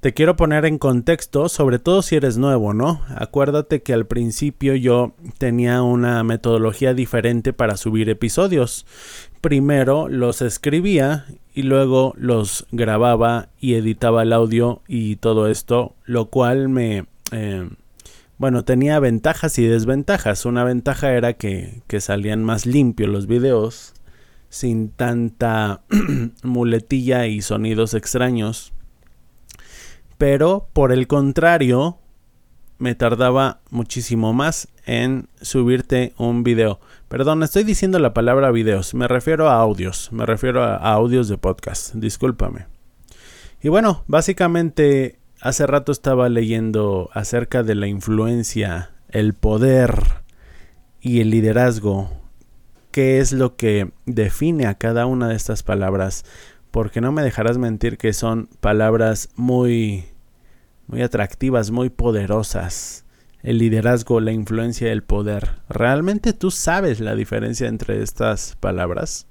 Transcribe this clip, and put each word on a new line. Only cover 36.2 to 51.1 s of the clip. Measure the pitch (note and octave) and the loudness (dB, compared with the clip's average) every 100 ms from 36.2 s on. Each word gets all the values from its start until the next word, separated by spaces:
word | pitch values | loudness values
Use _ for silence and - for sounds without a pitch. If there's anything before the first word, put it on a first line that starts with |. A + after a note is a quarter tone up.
| A#2+ A#2+ | -2 0
video. | A#2+ A2+ A2 G2 - - - | 0 2 2 0 -12 -20 -10
Perdón, | A#2+ C3+ D#3 | -2 0 0
estoy | D#3 G3 | 0 0
diciendo | G#3+ G#3+ F#3+ F#3 | 0 0 2 2
la | C3+ | 2
palabra | A2 A2+ C3 C3+ | 2 2 4 4
videos. | A#2 A2 G2 F#2+ | 2 2 0 -2
Me | B2 B2 | -4 0
refiero | B2 D3+ D#3+ D#3 | 0 0 2 4
a | A#2+ | 4
audios. | A2+ G2 F#2 - - | 4 2 -4 -6 -8
Me | A2+ A2 | -6 -2
refiero | A2 B2+ B2 | 0 0 0
a, | A#2 G2+ | 0 0
a | G#2 | 2
audios | G#2+ A#2+ B2 A2+ | 2 4 2 0
de | G2+ | -2
podcast. | F#2+ - - E2+ - | -2 -4 -6 -10 -10
Discúlpame. | A2+ A2 - C3 B2 - A2+ F#2+ - - _ - - - - - - | -6 -6 -2 -4 0 -4 -4 -16 -20 -20 _ -20 -20 -20 -20 -20 -6
Y | D3 | 0
bueno, | F#3 A3 F3 - | 2 2 0 0
básicamente, | D3 E3 F#3+ F3 E3+ E3 C#3+ D3 C#3 B2+ - _ _ | 0 0 0 0 2 0 2 4 4 0 -6 _ _
hace | B2 C3+ C#3+ | -4 0 2
rato | C#3+ C#3 | 2 0
estaba | C#3 - C3 B2 | -2 0 2 2
leyendo | A#2 A2 A2+ A2+ G#2+ G#2 F#2+ E2+ | 2 0 0 0 0 0 -2 -4
acerca | - G2+ A#2+ A#2 B2+ | -8 -4 -4 -2 -2
de | A2+ G#2 | 0 0
la | G2+ | -2
influencia, | G2+ G#2 A2 A2 A#2+ A2 A2 G#2 E2+ F2+ - - | -4 -2 0 2 0 -2 -4 -4 -6 -10 -16 -6
el | A2 G#2+ | 0 0
poder | G#2 A2 G#2+ C3 C3 B2 - - - - - - - - - _ - | 2 0 2 4 4 4 4 2 2 -6 -20 -20 -20 -20 -20 _ -10
y | B2+ | 0